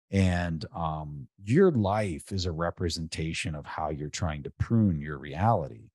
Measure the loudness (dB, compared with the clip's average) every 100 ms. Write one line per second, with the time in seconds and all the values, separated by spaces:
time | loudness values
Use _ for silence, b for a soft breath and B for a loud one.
0 | 0 4 4 2 0 -4 -6 -4 -4 -4
1 | -6 -10 -14 -8 2 6 6 6 2 2
2 | 0 -4 -4 -4 -2 0 -2 0 -2 -2
3 | -6 -4 -4 -4 -4 -6 -8 -6 -4 -4
4 | -6 -4 -4 -4 -6 -6 2 4 4 2
5 | -4 -8 -8 0 2 2 0 -10 -20